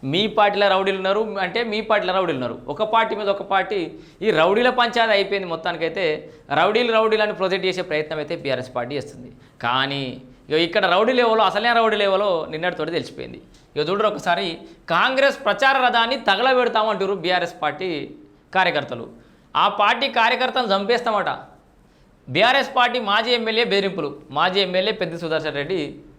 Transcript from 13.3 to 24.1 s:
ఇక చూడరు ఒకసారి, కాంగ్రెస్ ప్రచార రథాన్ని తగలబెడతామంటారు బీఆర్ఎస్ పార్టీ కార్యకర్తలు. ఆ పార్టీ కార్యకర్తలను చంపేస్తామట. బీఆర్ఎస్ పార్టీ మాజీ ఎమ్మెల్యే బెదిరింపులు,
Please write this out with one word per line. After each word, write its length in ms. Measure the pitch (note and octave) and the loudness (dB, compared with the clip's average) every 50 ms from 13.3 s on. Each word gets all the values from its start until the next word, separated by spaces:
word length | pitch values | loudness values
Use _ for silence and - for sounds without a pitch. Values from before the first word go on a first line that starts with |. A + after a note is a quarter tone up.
| - - - - - - - _ _ | -14 -18 -20 -20 -20 -20 -20 _ _
ఇక 120 | D3 D3+ D#3 | -4 -2 -2
చూడరు 180 | F#3+ G3+ G#3+ | 0 0 0
ఒకసారి, 520 | G#3+ G#3 G3+ - F#3 E3+ F3 G3+ F3+ D#3+ D#3+ - - - - _ - | 0 0 0 -2 -2 0 0 -2 -6 -6 -8 -14 -20 -20 -20 _ -2
కాంగ్రెస్ 560 | E3 E3+ G3+ B3+ C4 C4 C#4 C#4 B3 - - | 0 2 2 2 2 2 2 2 0 0 -2
ప్రచార 400 | G#3 G3+ G3+ C4+ C4+ C#4 C4+ B3+ | -2 0 2 4 4 4 4 2
రథాన్ని 320 | B3 A#3+ A#3 A3+ A3+ C4 | 2 4 2 2 2 0
తగలబెడతామంటారు 960 | C#4 - G#3 G3 F#3+ A#3+ C4 C4 B3+ B3 B3 - A3 A3 A3 G#3+ F#3+ G3 F#3+ G3+ | -2 2 2 2 4 4 4 4 4 2 2 2 0 0 0 0 0 0 -2 -2
బీఆర్ఎస్ 500 | F#3+ D#3+ F3 F3+ F3+ F3 E3+ - - - | -2 0 0 0 0 0 -2 -6 -4 -4
పార్టీ 520 | D3+ D3 D3 F#3+ F#3 E3+ C#3+ C3+ - - - - - - _ _ _ - | -4 -4 -4 -6 -6 -4 -6 -8 -10 -14 -20 -20 -20 -20 _ _ _ 2
కార్యకర్తలు. 540 | F#3 F#3 F#3 D#3 D3 C3+ - B2+ A#2 A2+ A#2 - - - - - _ _ _ _ | 2 2 4 2 -2 -4 -4 -8 -10 -10 -14 -16 -20 -20 -20 -20 _ _ _ _
ఆ 120 | C#3+ E3 G3+ | 2 2 2
పార్టీ 400 | G3+ G#3 G#3 G#3 B3 A#3 C4 C4 | 2 2 2 2 2 2 -2 -2
కార్యకర్తలను 580 | A#3 B3 A3+ A#3 B3 A#3 B3+ B3 A#3 C4 B3 | 0 2 2 2 2 0 -2 -2 0 -2 0
చంపేస్తామట. 880 | A3 G3 G3 G3+ G3 A#3+ A3+ A#3 A#3 A3 G3+ F3+ D#3 C3 - - - - - _ _ _ _ _ _ _ _ _ _ _ _ _ - | 0 0 0 2 0 0 0 0 0 -2 0 -2 -2 -4 -6 -10 -20 -20 -20 _ _ _ _ _ _ _ _ _ _ _ _ _ -4
బీఆర్ఎస్ 480 | B2+ D3+ G#3 A#3+ C4 C#4 B3 C4 - | 0 2 4 4 4 2 0 0 2
పార్టీ 240 | B3+ B3 B3 B3 B3+ | 2 2 2 2 -2
మాజీ 300 | A3+ G3+ G3+ G#3+ A3+ A#3 | -2 0 0 0 2 2
ఎమ్మెల్యే 340 | B3 A#3+ A#3 A3 A3 A3 A#3+ | 0 0 0 0 0 0 0
బెదిరింపులు, 520 | G3 F#3+ G3+ G3 G3 F3 F3+ D#3 C#3+ | 2 2 0 0 0 -2 -4 -6 -6